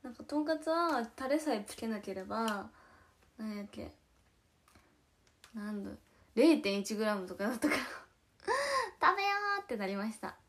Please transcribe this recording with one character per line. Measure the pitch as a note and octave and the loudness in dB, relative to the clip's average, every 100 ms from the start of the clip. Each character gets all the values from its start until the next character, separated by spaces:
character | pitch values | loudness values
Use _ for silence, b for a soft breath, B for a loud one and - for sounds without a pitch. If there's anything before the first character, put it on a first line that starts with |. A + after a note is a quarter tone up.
な | C4 | -14
ん | |
か | A#3 | -14
と | - D4 | -4 -2
ん | |
か | D4+ D#4 | 0 0
つ | D#4+ | 0
は | E4 E4+ C#4 A3+ - | 2 2 0 -2 -6
タ | C4 | 0
レ | D4+ | 2
さ | D#4 | 2
え | A3 G3+ | -2 -4
つ | - | -8
け | A3+ | -6
な | G#3+ | -4
け | G3+ | -6
れ | F#3+ | -8
ば、 | F#3+ G#3+ A3+ G3+ A3 B B B B B - - | -4 -2 0 -2 -6 B B B B B -20 -12
な | A3 | -8
ん | G#3 | -8
や | |
っ | G3+ | -10
け。 | - - - _ _ _ _ _ _ _ b b b _ _ _ _ - | -12 -14 -14 _ _ _ _ _ _ _ b b b _ _ _ _ -14
な | A3+ G#3 | -10 -6
ん | G#3 | -6
だ。 | G3+ G#3+ b b b | -6 -10 b b b
零 | - D4+ D4+ | 6 8 8
点 | G3+ G3+ | 4 0
一 | G3+ | -2
グ | G#3+ | -2
ラ | G#3+ G3+ | 0 0
ム | F3+ | -4
と | |
か | F3+ | -2
だ | G3+ | -2
っ | A#3+ | 2
た | D4 | 2
か | - | 2
ら。 | |
<laughs> | - - - _ _ _ - C5+ C#5+ C5+ A4 - D#4+ | -2 -10 -16 _ _ _ 0 0 2 0 0 2 4
食 | F#4+ | 4
べ | |
よ | G4 G4+ G#4 G4+ | 2 2 0 -2
う | |
っ | G4 | -2
て | A3+ | -4
な | F#3+ | -2
り | G3 | -2
ま | G#3+ | -4
し | G#3+ | -6
た。 | F#3 - | -10 -12